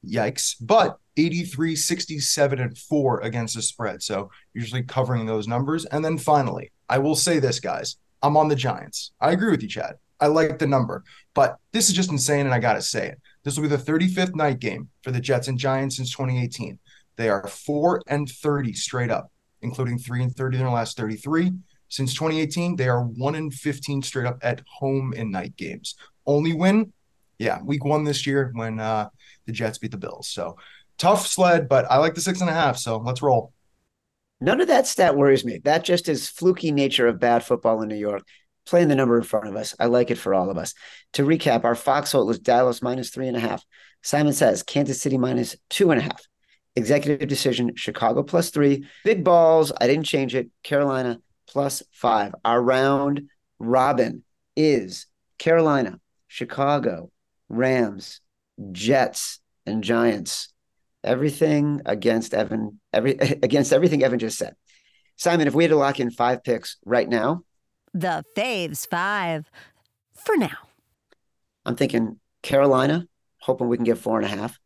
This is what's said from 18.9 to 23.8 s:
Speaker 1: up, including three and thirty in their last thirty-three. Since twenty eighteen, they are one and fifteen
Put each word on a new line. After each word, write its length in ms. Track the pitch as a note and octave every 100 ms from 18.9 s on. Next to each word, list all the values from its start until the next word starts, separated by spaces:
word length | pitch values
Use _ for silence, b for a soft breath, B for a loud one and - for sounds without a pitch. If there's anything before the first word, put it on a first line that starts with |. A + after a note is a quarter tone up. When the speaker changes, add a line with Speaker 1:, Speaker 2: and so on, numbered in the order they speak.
| B2+ A#2+
Speaker 1:
up, 220 | - - _ _ _
including 360 | B2 B2 B2 A#2+
three 240 | B2+ B2
and 120 | B2+
thirty 240 | B2 C3 B2+
in 40 |
their 100 | B2+
last 240 | A#2+ A2+ -
thirty-three. 560 | A2 A2 C#3 D#3+ F3+ F#3 b b _
Since 260 | - C3+
twenty 260 | C3 D#3+ D#3
eighteen, 360 | D#3 D#3+ F3 C#3
they 120 | B2+
are 140 | A#2+
one 320 | A#2+ A2+ C#3
and 200 | D#3 D#3
fifteen 480 | C3 D3+ C#3+